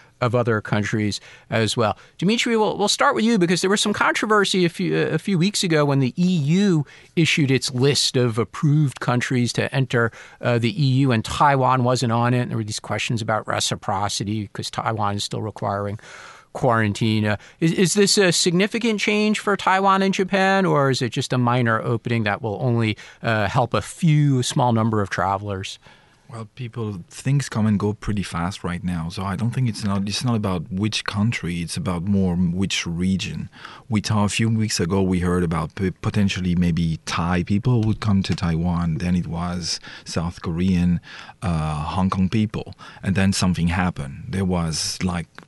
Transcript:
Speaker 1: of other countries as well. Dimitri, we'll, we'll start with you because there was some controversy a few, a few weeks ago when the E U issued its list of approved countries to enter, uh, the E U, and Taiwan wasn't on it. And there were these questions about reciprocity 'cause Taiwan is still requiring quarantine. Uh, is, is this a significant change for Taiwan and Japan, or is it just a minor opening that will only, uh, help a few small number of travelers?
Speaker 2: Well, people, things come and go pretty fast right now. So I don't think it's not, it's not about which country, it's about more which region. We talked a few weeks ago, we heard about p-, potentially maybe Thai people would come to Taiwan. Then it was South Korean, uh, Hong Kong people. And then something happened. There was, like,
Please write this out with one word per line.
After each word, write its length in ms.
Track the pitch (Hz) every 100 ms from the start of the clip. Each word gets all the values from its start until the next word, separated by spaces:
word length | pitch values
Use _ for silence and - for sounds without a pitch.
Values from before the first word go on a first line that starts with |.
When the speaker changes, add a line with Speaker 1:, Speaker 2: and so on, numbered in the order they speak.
| - -
Speaker 1:
of 120 | 123 120
other 240 | 117 110
countries 600 | - 107 101 110 104 - - - -
as 260 | 113 107 123
well. 220 | 104 - - -
Dimitri, 380 | 175 233 240 220
we'll, 220 | 214 156
we'll 80 | 202
start 300 | - 277 247
with 80 |
you 120 | 220 226
because 260 | 170 175
there 80 | 185
was 100 | 208
some 120 | 214
controversy 720 | - 285 320 214 214 190 190
a 40 | 170
few, 280 | - 165 156
a 220 | 143 151
few 180 | - 180
weeks 280 | 190 -
ago 200 | 180 156
when 140 | 147 139
the 160 | 127 -
E 80 |
U 600 | 180 180 139 185 202 156 - - - -
issued 340 | 160 - 131
its 240 | 131 -
list 420 | 127 139 131 - 131
of 220 | 123 113
approved 640 | 107 - 156 151 143 -
countries 520 | - 123 - 127 120
to 200 | - 107
enter, 380 | 139 131 123 117 - - -
uh, 160 | 123 120
the 240 | 117 165
E 60 | 135 131
U, 120 | 139
and 140 | 113
Taiwan 580 | - - 151 139 127 127
wasn't 300 | 123 127 120
on 200 | 117 120
it. 100 | 123
And 100 | 123
there 60 | 120
were 40 |
these 160 | 107 -
questions 420 | - 107 - 117
about 240 | 113 107 -
reciprocity 1000 | 104 - - - 98 101 - 104 107 98
'cause 180 | - -
Taiwan 460 | - 117 110 101 101
is 80 |
still 180 | - 117
requiring 560 | 107 - 107 101 101 104 - - - - -
quarantine. 720 | - 131 113 107 98 113 107
Uh, 140 | 107 104 - -
is, 140 | 165
is 220 | 196 180
this 220 | 202 196 214
a 140 | 185
significant 720 | 160 185 175 208 233 226 208
change 400 | - 208 214 208
for 160 | - 196
Taiwan 460 | - 190 196 190
and 120 | 190
Japan, 500 | 190 185 196 190 196
or 260 | 180 147 139
is 120 | 127
it 60 | 120
just 240 | 143 -
a 60 | 127
minor 440 | 120 127 117 110
opening 400 | 127 120 117 117
that 180 | 104 98
will 180 | 113 101
only, 360 | 131 117 110 104 - -
uh, 240 | - 107 101
help 260 | - 117
a 80 | 110
few 600 | - - 160 151 147 127
small 280 | 123 143 123
number 300 | 113 113 107
of 80 | 95
travelers? 680 | - 92 98 104 95 95 - - - _ _ -
Speaker 2:
Well, 180 | 113 110
people, 500 | - 120 120 107 98 -
things 400 | - 131 143 -
come 160 | 113 107
and 120 | 101
go 140 | 104
pretty 300 | 101 - 104
fast 420 | 87 85 87 -
right 180 | 87 87
now. 280 | 90 87 80
So 120 | 92
I 140 | 95 92
don't 140 | 117
think 180 | 127 123
it's 160 | 104
not, 240 | 104 98 101
it's 160 | 101
not 100 | 123
about 280 | 117 104 90 76
which 320 | 92 107 -
country, 560 | - 107 110 - 82 87
it's 160 | 82 -
about 280 | 87 87
more 300 | 95 98 92
which 520 | 87 87 90 98 - 85
region. 640 | 85 95 95 80 78 - - - - -
We 100 | 107
talked 320 | - 107 101
a 20 | -
few 120 | 113
weeks 320 | 113 107 -
ago, 220 | 85 98
we 160 | 95 90
heard 240 | 90 90
about 320 | 85 82 78
p-, 160 | - 92
potentially 640 | - 107 104 98 92 90
maybe 460 | 87 87 82 82 78
Thai 380 | - - 85 90
people 400 | 85 101 131 123
would 180 | 110 104
come 220 | 104 98
to 120 | 92
Taiwan. 600 | 85 87 80 87 85 85
Then 200 | 78 87
it 120 | 90 78
was 520 | 82 90 90 82 - - - -
South 340 | 92 85 -
Korean, 640 | 95 82 95 87 87 85 - - - -
uh, 400 | 90 80 78 76
Hong 260 | 85 90 92
Kong 220 | 98 95
people. 440 | 110 107 - - - - -
And 120 | -
then 200 | 95 98
something 340 | 95 90 82 85
happened. 560 | 92 92 78 67 - -
There 200 | 95 92
was, 520 | 90 82 76 - -
like, 240 | 92 87 80 -